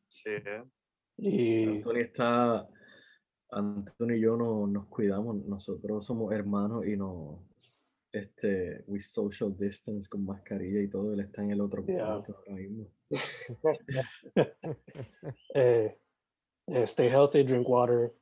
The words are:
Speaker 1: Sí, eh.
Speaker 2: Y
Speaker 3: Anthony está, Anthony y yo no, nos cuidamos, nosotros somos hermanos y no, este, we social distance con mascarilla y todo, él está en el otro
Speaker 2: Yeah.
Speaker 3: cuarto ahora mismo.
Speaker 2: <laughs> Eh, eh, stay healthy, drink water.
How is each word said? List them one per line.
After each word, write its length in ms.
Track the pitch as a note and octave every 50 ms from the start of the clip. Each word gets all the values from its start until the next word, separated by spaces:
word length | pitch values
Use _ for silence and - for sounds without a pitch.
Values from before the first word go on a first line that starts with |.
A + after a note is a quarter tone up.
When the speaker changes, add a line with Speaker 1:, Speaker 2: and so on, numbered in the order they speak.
| _ -
Speaker 1:
Sí, 220 | - - - A2
eh. 340 | G#2 G#2 G2+ G2+ G#2 A2 B2 C3 _ _ _ _ _ _ _ _ _ -
Speaker 2:
Y 460 | G#3+ G3 - - A#2+ A2+ A2+ A2+ A2 A2
Speaker 3:
Anthony 300 | G#2+ G#2 G#2+ A#2 A#2 A#2+
está, 680 | A#2 A#2 - - B2 A#2 A#2+ A#2+ A#2+ A#2+ A2+ G#2+ G#2 - - - - - - - _ _ _ _ _ _ _ _ _ -
Anthony 640 | - G2+ G2+ G#2 G#2 G2+ G2 G2+ - - A#2 A#2 A#2+
y 40 | A2+
yo 160 | A2 A2+ A2+
no, 300 | A#2 A#2 A#2 A2 G#2+ G#2
nos 200 | G2+ G2 G2+ G2+
cuidamos, 500 | - - - A2 G2+ F#2+ G2 A2 A#2 A2 G2+ -
nosotros 600 | G2+ G2+ G2 - - G2 - - G#2 G#2+ G#2+ G2+
somos 260 | - B2+ A2+ A2 G2 G#2+
hermanos 540 | G#2+ G2+ G2+ G2+ G2+ G2+ G#2 A2+ A#2 F#2+
y 100 | F#2 G#2+
no, 480 | G2 G2 F#2+ F#2 F2 D#2 D2 D2+ F2 F2+ - _ _ _ _ _ _ _ _ _ _ _ _
este, 720 | - G#2+ G2 G2 _ - - G#2 G2 F#2 F2+ E2+ D2+ - -
we 120 | - G2+ G2
social 540 | G2 - - - G#2 G2+ G2+ - F#2+ G2+ F#2+
distance 520 | F#2 G2+ G2+ G2 - - - G#2+ G#2 G2 -
con 160 | - G2+ G2+
mascarilla 560 | F#2+ G2 G2 - - G#2 G2 F#2+ F2+ G2 G#2
y 80 | G2+ G2+
todo, 240 | G2 F#2+ G2+ G#2+ G#2+
él 80 | G2+
está 220 | G2+ G2+ - - G#2
en 80 | G#2 G#2
el 80 | G2+
otro 240 | G2+ G2+ G2 - G2
Speaker 2:
Yeah. 220 | - F#3 F3+ G#2+
Speaker 3:
cuarto 300 | G#2+ G#2+ G2+ G#2 - G#2 -
ahora 160 | - - G2+
mismo. 340 | F#2+ F#2+ G2 G#2+ A2+ G#2+ - _ _ _ -
Speaker 2:
<laughs> 1700 | - - - - - - - - A#2+ - - D#3 D3 - - - C3+ C3 C3 - - - - - - G3 D3 - - _ - E3+ D3 - _ - - D3 C3 - _ _ - D#3 C3 - _ - -
Eh, 440 | C#3+ C3 B2 A#2+ A#2 A2 G#2+ - - _ _ _ _ _ _ _ _ _ _ _ _ _ -
eh, 140 | - B2+ A#2
stay 220 | G#2 - - B2+ A#2+
healthy, 340 | B2+ C3+ C#3+ C#3 - D3+ C#3
drink 240 | B2+ C3 B2 B2 A#2+
water. 440 | B2 B2 B2 A#2+ B2 A#2+ A#2 A#2 - _